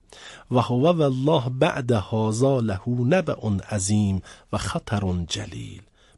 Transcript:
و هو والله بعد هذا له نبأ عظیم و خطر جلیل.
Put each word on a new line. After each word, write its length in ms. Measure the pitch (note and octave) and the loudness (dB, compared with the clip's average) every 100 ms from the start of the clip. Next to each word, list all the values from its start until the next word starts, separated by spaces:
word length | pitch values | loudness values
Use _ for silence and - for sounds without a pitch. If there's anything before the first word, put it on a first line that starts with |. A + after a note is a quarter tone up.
| _ - - - - | _ -20 -20 -20 0
و 80 | B2 | 0
هو 280 | A2+ B2 D#3 | 2 2 2
والله 640 | E3+ C#3 C3 C#3+ D#3+ B2 | 4 2 2 2 2 0
بعد 420 | B2+ D#3 D3 B2 | 0 0 0 0
هذا 680 | A2+ - A2 G#2+ A2 C#3 C3 | 0 0 0 0 2 2 2
له 200 | A2 G2 A#2+ | 0 -2 -2
نبأ 720 | B2 B2 F#3 D3+ - A2 F#2+ - | 0 2 2 2 -2 0 -2 -2
عظیم 500 | G#2 F#2+ G#2 G2+ F#2+ - - _ | -2 2 2 2 0 -4 -16 _
و 40 | G#2 | -6
خطر 680 | - - - G#2 F#2+ F2+ E2 | -4 -6 -4 -2 0 -2 -4
جلیل. 540 | - - A#1 G2+ F#2+ - _ _ | -6 -8 -12 -14 -16 -20 _ _